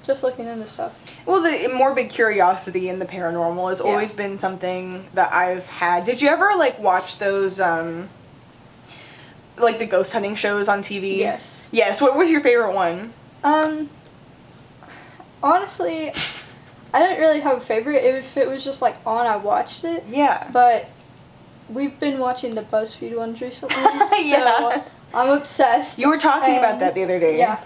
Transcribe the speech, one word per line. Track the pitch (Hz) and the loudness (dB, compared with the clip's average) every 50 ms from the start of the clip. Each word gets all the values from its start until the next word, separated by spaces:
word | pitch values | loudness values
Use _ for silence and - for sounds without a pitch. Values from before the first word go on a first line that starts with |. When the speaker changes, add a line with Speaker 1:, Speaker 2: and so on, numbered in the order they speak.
| - | -2
Speaker 1:
just | - 269 269 - | -4 -4 -2 -2
looking | 254 247 247 233 233 | -4 -4 -4 -10 -10
into | 233 226 214 | -10 -10 -12
stuff. | 214 - - - - - - - - - - - - | -12 -10 -10 -10 -10 -10 -14 -20 -20 -20 -14 -4 0
Speaker 2:
Well, | 349 381 330 | 2 2 2
the | 339 302 254 - 247 | 2 0 0 -2 -2
morbid | 254 254 262 269 269 254 254 214 | 2 2 2 2 2 0 -2 -4
curiosity | - - 233 220 208 196 180 180 190 185 - 190 175 185 185 185 | 0 0 0 2 4 4 4 4 4 2 -2 -6 -4 -4 -4 -4
in | 180 185 | -6 -6
the | 185 | -8
paranormal | 170 185 190 180 170 170 170 170 170 175 180 180 185 | -8 -8 -6 -6 -4 -2 -2 -2 -2 -2 -2 -4 -4
has | 190 185 - | -4 -2 0
Speaker 1:
Yeah. | 202 | 0
Speaker 2:
always | 202 208 214 214 208 | 0 0 -2 -4 -6
been | - 208 196 196 196 | -8 -8 -8 -6 -4
something | - 190 190 180 - 180 185 185 185 185 185 185 190 - - | -6 -6 -6 -4 -6 -6 -6 -6 -8 -10 -12 -14 -14 -8 0
that | 185 180 - - | 0 0 2 4
I've | 170 180 180 185 185 175 - | 2 2 2 0 -4 -6 -12
had. | - - 180 175 175 175 185 | -6 -2 0 2 2 2 0
Did | 208 254 247 | 0 -2 2
you | 277 285 | 2 2
ever, | 311 311 359 403 415 370 | 4 4 4 2 4 4
like, | 320 254 - - | 2 2 0 0
watch | 214 196 180 185 190 - - - | 0 2 2 2 0 -4 -10 -4
those, | 208 196 196 196 196 190 180 185 | -2 -2 0 0 0 -2 -2 0
um, | 190 180 165 165 165 170 165 165 180 196 - - - - - - - - - - - - - - - - - - - - - - - - - - - - - - | 0 0 0 0 -2 -6 -8 -10 -12 -14 -16 -20 -20 -20 -20 -20 -20 -20 -20 -20 -20 -20 -20 -20 -20 -20 -20 -20 -20 -20 -20 -20 -20 -20 -20 -20 -20 -20 -4 0
like, | 240 233 226 226 | 0 0 2 0
the | 226 | -4
ghost | 208 - 185 190 185 - | 0 0 0 0 0 -2
hunting | 233 202 202 214 | -4 -4 -4 -6
shows | 208 - 208 202 208 202 202 | -2 -2 -2 0 0 0 0
on | 202 202 | 0 -2
T | 196 - 202 202 | -2 -6 -8 -6
V? | 190 196 190 190 | -4 -4 -2 -2
Speaker 1:
Yes. | 214 196 - - - - - - - - | -2 -2 -2 -6 -8 -12 -14 -14 -16 -4
Speaker 2:
Yes, | - 226 214 196 - - | 0 2 2 2 2 2
what | 285 262 269 | 2 2 4
was | 285 - 330 | 4 2 4
your | 320 294 | 2 2
favorite | 285 262 240 240 226 208 185 | 4 4 4 4 2 0 0
one? | 196 185 170 170 180 208 233 233 - - - - - - | 0 -2 -2 -2 -4 -10 -12 -16 -20 -20 -20 -20 -4 0
Speaker 1:
Um, | 285 302 311 311 311 311 302 311 294 - - - - - - - - - - - - - - - - - - - - - - - - - - - - - - - | 0 2 2 2 0 -2 -6 -8 -10 -12 -20 -20 -20 -20 -20 -20 -20 -20 -20 -20 -20 -20 -20 -20 -20 -20 -20 -20 -20 -20 -20 -20 -20 -20 -20 -20 -20 -14 -4 0
honestly, | 277 320 370 403 381 - - 349 349 330 320 311 294 - - - - - - - - - - - - - - - - - | 2 2 2 0 -2 -6 -6 -4 -4 -4 -4 -6 -6 -6 -6 -6 -8 -8 -12 -18 -20 -20 -20 -20 -20 -20 -20 -18 -2 2
I | 262 | 2
didn't | 320 370 370 - | 2 2 2 2
really | 311 320 311 302 | 2 4 4 2
have | 294 294 262 247 | 2 0 -2 -2
a | |
favorite. | - - 233 220 226 277 294 269 247 | -2 -2 -2 -2 -2 0 0 2 2
If | 247 262 262 262 - - 285 | 2 0 0 -4 -6 -2 0
it | 269 254 | 0 0
was | 269 269 269 | 0 -6 -6
just, | 285 269 - | -8 -6 -2
like, | 269 233 - - - | -2 -2 -2 -2 -6
on, | 220 220 233 247 240 | -4 -2 0 0 0
I | 220 - | 0 -2
watched | 202 208 208 214 240 - - - - | 0 0 0 0 0 -4 -8 -8 -6
it. | 330 339 330 - 208 | -6 -6 -6 -8 -6
Speaker 2:
Yeah. | 226 277 294 269 202 - - - | -2 2 2 2 2 0 -4 -2
Speaker 1:
But | 233 247 247 240 233 214 - - - - - - - - - - - - - - - - - - | 4 6 6 6 6 2 -2 -6 -18 -20 -20 -20 -20 -20 -20 -20 -20 -20 -20 -20 -20 -20 -18 -12
we've | 220 254 277 285 269 - | -8 -4 -4 -4 -4 -4
been | 311 294 269 269 | -4 -4 -2 -2
watching | 254 247 247 247 - 247 226 | -2 -2 -4 -4 -6 -6 -6
the | 220 208 | -6 -8
BuzzFeed | - - 214 220 220 - - 233 226 226 | -2 -2 -2 -2 -2 -8 -12 -10 -8 -6
ones | 233 226 226 226 226 | -6 -6 -6 -8 -8
recently, | 247 247 254 - - 262 - 262 | -10 -10 -10 -10 -4 -4 -2 2
Speaker 2:
<laughs> | 269 440 277 277 403 392 403 415 339 302 | 2 2 4 4 2 2 2 0 2 4
Yeah. | 277 277 254 240 226 240 294 240 | 4 4 4 4 2 2 2 0
Speaker 1:
so | 247 285 285 - - - - - - | -2 -2 -4 -8 -20 -20 -20 -8 -2
I'm | 226 247 269 | 0 2 4
obsessed. | 277 285 285 - - - 320 247 233 269 285 - - - | 2 2 0 -4 0 2 4 4 4 2 0 -2 -8 0
Speaker 2:
You | 240 294 | 2 2
were | 311 311 | 2 4
talking | - 311 277 311 277 262 254 254 | 4 2 2 4 4 2 4 4
about | 247 226 208 | 4 2 2
Speaker 1:
And | - | 2
Speaker 2:
that | 180 185 - | 0 0 0
the | 190 190 | 0 -2
other | 175 185 180 | 0 0 2
day. | 170 160 156 156 | 2 2 4 4
Speaker 1:
Yeah. | 240 220 - - - | 4 2 2 -2 -8